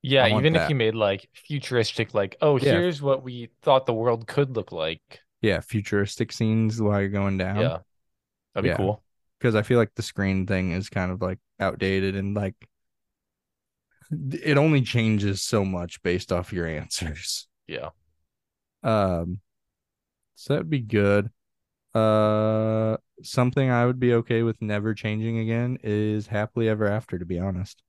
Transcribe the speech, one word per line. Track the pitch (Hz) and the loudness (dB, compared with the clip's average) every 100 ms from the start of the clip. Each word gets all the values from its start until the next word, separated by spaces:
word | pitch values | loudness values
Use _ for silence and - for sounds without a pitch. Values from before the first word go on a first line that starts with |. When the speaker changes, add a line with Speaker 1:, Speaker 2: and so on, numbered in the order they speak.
Speaker 1:
Yeah, | 131 135 120 | 4 4 6
Speaker 2:
I | |
want | 110 151 | 4 4
Speaker 1:
even | 165 | 4
if | |
Speaker 2:
that. | 156 | 2
Speaker 1:
you | 139 | 2
made, | 110 110 | 0 2
like, | 101 101 - | 0 0 -6
futuristic, | - - 147 - 123 107 - 110 | -20 -8 -8 -2 0 0 -2 -2
like, | 107 98 - | -2 -2 0
"Oh, | 156 135 | 2 4
Speaker 2:
Yeah. | 139 170 | 4 2
Speaker 1:
here's | 180 151 | 0 -2
what | 139 135 | -2 -2
we | 127 123 117 _ | -2 -14 -16 _
thought | - 131 131 | 2 4 4
the | |
world | 113 120 117 110 | 0 0 -2 -2
could | - 139 117 | -2 -2 -4
look | 95 | -6
like." | 85 80 82 _ - _ _ | -6 -6 -6 _ -20 _ _
Speaker 2:
Yeah, | 110 87 | 0 0
futuristic | - 110 101 101 101 - 113 | -2 -6 0 -2 -2 -4 -8
scenes | - 110 110 110 113 | -2 0 2 0 0
while | 104 101 | 0 0
you're | 98 | 0
going | 101 98 95 | -2 -2 -2
down. | 92 104 | -2 0
Speaker 1:
Yeah. | 82 82 _ _ _ _ _ _ _ | -2 -4 _ _ _ _ _ _ _
That'd | - 98 | -4 -2
be | |
Speaker 2:
Yeah. | 82 | 0
Speaker 1:
cool. | 95 107 _ _ _ _ | -2 -4 _ _ _ _
Speaker 2:
'Cause | 123 110 | 2 2
I | |
feel | 101 123 | 2 2
like | 110 - | 2 -2
the | |
screen | - - 98 95 92 | -8 -2 0 0 0
thing | 95 92 | -2 0
is | 87 104 | -4 -4
kind | 101 90 | -4 -4
of, | 92 | -4
like, | 92 92 _ _ | -6 -6 _ _
outdated | 98 - 95 98 98 98 | -4 -2 -2 0 -2 -2
and, | 98 104 | -4 -4
like, | 98 - - _ _ _ _ _ _ _ _ _ _ _ _ _ - 147 131 | -6 -8 -20 _ _ _ _ _ _ _ _ _ _ _ _ _ -10 -8 -6
d-, | - | -6
it | - 139 | 0 4
only | 156 147 | 4 4
changes | 120 123 110 107 101 98 | 2 0 2 2 0 -2
so | - 110 95 | -2 0 0
much | 90 87 - | -4 -8 -6
based | 92 90 - | -2 -2 -2
off | 87 90 | -4 -2
your | 92 82 | -6 -4
answers. | 76 - - 80 78 - - - _ - | -6 -8 -8 -8 -8 -10 -10 -12 _ -12
Speaker 1:
Yeah. | 67 76 _ _ _ _ _ _ _ _ _ | -10 -10 _ _ _ _ _ _ _ _ _
Speaker 2:
Um, | - 110 95 85 85 101 _ _ _ _ _ _ _ _ _ _ | 0 2 2 0 -4 -8 _ _ _ _ _ _ _ _ _ _
so | - | -4
that'd | 143 160 | -4 -2
be | 147 | -4
good. | 107 107 101 101 104 _ _ _ _ _ _ | 0 2 4 4 0 _ _ _ _ _ _
Uh, | 110 110 107 107 107 107 110 110 110 110 110 _ - | 2 4 4 4 2 2 0 0 0 0 -2 _ -20
something | - - 127 135 131 | -4 0 0 2 2
I | 120 120 | 2 2
would | 127 | 2
be | 123 117 | 2 2
okay | 113 113 | 2 0
with | 117 113 | 0 -2
never | 107 104 107 | -4 -2 -2
changing | 107 110 107 110 113 | -4 -4 -2 -2 -2
again | 110 113 123 127 | -2 -2 -2 -4
is | 107 104 107 107 104 | -2 0 0 -2 -2
Happily | 104 107 120 113 | -4 -2 0 0
Ever | 107 107 | 2 0
After, | 104 - 90 | 0 -4 -10
to | 87 | -4
be | 87 | -4
honest. | 95 90 98 - | -2 -4 -8 -12